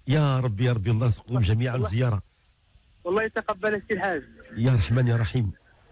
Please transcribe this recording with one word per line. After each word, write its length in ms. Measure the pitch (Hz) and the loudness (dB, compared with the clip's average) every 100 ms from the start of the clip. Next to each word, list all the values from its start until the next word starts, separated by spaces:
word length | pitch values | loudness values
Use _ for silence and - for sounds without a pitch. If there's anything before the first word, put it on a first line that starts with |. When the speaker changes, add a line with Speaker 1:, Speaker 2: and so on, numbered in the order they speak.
| 131 | -2
Speaker 1:
يا 320 | 151 143 127 | 0 2 0
رب، 220 | 123 98 | -2 0
يا 120 | 123 | 0
رب، 140 | 117 98 | 0 0
الله 200 | 110 123 | 2 2
يسقكم 320 | - - 127 | 0 -2 0
جميعًا 360 | 98 110 127 123 | 2 2 0 -2
Speaker 2:
الله. 120 | 104 | -2
Speaker 1:
زيارة. 340 | 110 123 101 - _ _ _ _ - _ _ | 0 0 -2 -6 _ _ _ _ -20 _ _
Speaker 2:
والله 200 | 175 202 | -2 -2
يتقبل 520 | 220 220 214 190 214 208 | -2 -4 -6 -4 -2 -2
السي 180 | - | -4
الحاج. 300 | 190 196 160 131 - - 107 | -4 -2 -4 -8 -20 -12 -2
Speaker 1:
يا 180 | 123 120 | 2 2
رحمن 320 | 92 123 120 | 2 2 2
يا 80 | 117 | 2
رحيم. 360 | 113 127 98 - _ _ _ | 0 -2 -2 -6 _ _ _